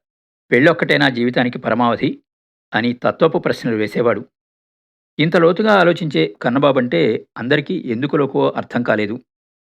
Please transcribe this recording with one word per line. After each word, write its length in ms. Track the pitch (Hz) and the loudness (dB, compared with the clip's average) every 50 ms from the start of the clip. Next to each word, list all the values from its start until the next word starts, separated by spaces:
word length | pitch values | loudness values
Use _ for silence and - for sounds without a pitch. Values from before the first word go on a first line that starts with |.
| _ _ _ _ _ _ _ _ _ - | _ _ _ _ _ _ _ _ _ 0
"పెళ్ళొక్కటే 460 | 127 123 143 170 160 - 170 147 151 | 2 4 4 4 4 2 0 0 2
నా 120 | 143 143 139 | 2 2 0
జీవితానికి 500 | 123 120 120 123 123 - 123 123 - 135 | 0 0 -2 0 0 0 0 -2 -4 -6
పరమావధి" 640 | 127 117 110 120 120 120 113 - 127 160 - - _ _ _ _ _ _ _ _ _ _ - | -4 -2 0 0 0 0 0 0 -2 -4 -4 -8 _ _ _ _ _ _ _ _ _ _ -4
అని 200 | 110 113 120 120 | -2 -2 -2 -2
తత్వపు 440 | - - 113 - - 170 160 156 | -2 -2 -2 0 2 0 0 0
ప్రశ్నలు 380 | 180 - - - - - 127 113 | 0 -2 -4 -4 -4 -4 -4 -2
వేసేవాడు. 500 | 107 107 104 - - 117 117 107 - - - _ _ _ _ _ _ _ _ _ _ _ _ _ _ _ _ _ - | -2 -2 -2 -2 0 0 0 0 -2 -6 -12 _ _ _ _ _ _ _ _ _ _ _ _ _ _ _ _ _ -2
ఇంత 180 | 151 170 190 | 0 2 4
లోతుగా 360 | 180 165 170 185 - 214 220 208 | 4 4 4 4 2 2 4 4
ఆలోచించే 640 | 190 170 175 165 - 170 151 143 165 156 - - - | 4 4 4 2 0 -4 -2 -2 -2 -2 -2 -4 -4
కన్నబాబంటే 880 | - 127 120 139 147 143 131 131 123 123 165 170 151 110 113 110 - _ - | -4 -2 0 2 2 2 2 2 0 0 0 0 2 0 0 -2 -6 _ -14
అందరికీ 380 | - 117 127 147 156 147 - 185 | -10 -4 -2 -2 -2 -2 -4 -6
ఎందుకు 400 | - - 127 113 117 139 143 - | -6 -6 -6 -4 -4 -4 -2 -2
లోకువో 340 | 151 139 135 - 139 135 139 | -2 -2 -2 -2 -2 -2 -2
అర్థం 340 | - 123 101 - - 120 123 | -2 -6 -8 -6 -6 -4 -2
కాలేదు. 360 | - 110 104 107 101 117 143 - _ _ _ _ _ _ _ | 0 0 0 -2 -4 -6 -10 -14 _ _ _ _ _ _ _